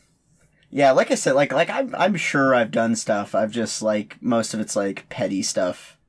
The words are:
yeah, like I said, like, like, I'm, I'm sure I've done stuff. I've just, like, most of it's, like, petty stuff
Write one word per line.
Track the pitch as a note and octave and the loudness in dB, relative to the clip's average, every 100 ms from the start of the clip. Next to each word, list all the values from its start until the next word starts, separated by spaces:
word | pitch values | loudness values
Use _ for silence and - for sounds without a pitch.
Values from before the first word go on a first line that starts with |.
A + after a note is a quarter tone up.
| _ _ _ _ _ _ _ | _ _ _ _ _ _ _
yeah, | C3+ C#3 | 2 4
like | C#3 - | 6 4
I | |
said, | C4+ D3+ | 0 2
like, | C3+ C#3 | 2 2
like, | C#3 E3+ | 2 0
I'm, | A#3+ C4 | -2 -4
I'm | - F#3 F3+ | 0 0 0
sure | - C#3+ C3+ | -2 2 4
I've | B2 A2 | 4 2
done | A#2 A2+ A2 | 0 0 -2
stuff. | - G#2 G2+ | -2 -2 0
I've | G2+ G#2+ | -2 -2
just, | A#2 G#2+ - | -2 -4 -2
like, | G#2+ G#2+ G#2 - | -2 -2 -4 -8
most | B2 A#2 A2 | -2 0 0
of | G#2+ | -6
it's, | G#2+ G#2+ | -4 -2
like, | G2 G2 - | -4 -6 -12
petty | - G2+ F#2+ | -6 -4 -2
stuff | - - F2+ - - _ | -2 -2 -2 -4 -14 _